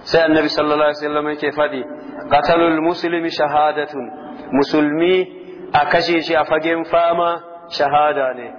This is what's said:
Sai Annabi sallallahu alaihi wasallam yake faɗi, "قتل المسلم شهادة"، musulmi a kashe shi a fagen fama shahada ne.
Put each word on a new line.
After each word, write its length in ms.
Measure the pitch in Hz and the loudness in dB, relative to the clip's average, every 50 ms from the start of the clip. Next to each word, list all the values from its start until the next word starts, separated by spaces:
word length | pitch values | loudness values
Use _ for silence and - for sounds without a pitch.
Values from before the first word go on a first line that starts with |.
| - | -6
Sai 180 | - - 165 165 | 0 2 2 4
Annabi 240 | 160 156 160 151 151 | 4 2 2 2 0
sallallahu 320 | - 151 151 151 151 151 | 0 0 0 0 2 2
alaihi 180 | 151 147 147 147 147 | 2 2 0 -2 -6
wasallam 260 | 147 147 151 151 151 | -4 -2 -2 -2 -2
yake 220 | 147 147 147 143 | -4 -2 -4 -4
faɗi, 320 | 139 151 147 147 139 131 117 - - - - - - - - - | 0 0 -2 0 -2 -6 -8 -8 -12 -16 -16 -16 -14 -14 -4 2
"قتل 300 | 139 143 147 147 170 170 | 2 2 4 4 4 4
المسلم 640 | 170 170 160 160 156 170 175 175 - 170 170 170 165 165 | 4 4 2 2 2 0 -2 0 -2 -2 -2 -2 -2 -4
شهادة"، 680 | 160 - 151 147 143 151 151 151 147 151 147 143 - 139 123 110 - - - - - - - - | -2 0 -2 2 2 2 2 2 2 0 -4 -6 -6 -10 -10 -10 -12 -14 -14 -14 -14 -14 -10 -2
musulmi 760 | - 135 143 - - 156 151 147 147 156 170 180 185 185 185 180 - - - - - - - - - | 2 2 2 2 2 2 2 2 2 2 2 4 4 2 0 -2 -6 -18 -18 -18 -18 -16 -14 -2 0
a 120 | 151 147 | 2 2
kashe 360 | 147 - 170 170 170 170 165 | 4 2 2 2 2 0 0
shi 120 | 151 156 165 | 0 0 0
a 80 | 156 151 | 0 2
fagen 380 | - 160 156 156 165 165 165 165 | 2 0 0 0 0 -2 -2 -2
fama 560 | 165 - 170 170 170 170 170 175 170 170 170 170 - - - - 170 | 0 2 2 4 4 2 2 0 0 -2 -4 -8 -14 -20 -20 -18 -12
shahada 640 | - - 147 139 143 147 151 151 147 139 135 131 123 | -4 -2 -2 2 4 4 4 4 2 0 -2 -2 -2
ne. 160 | 123 120 117 113 | -6 -10 -14 -16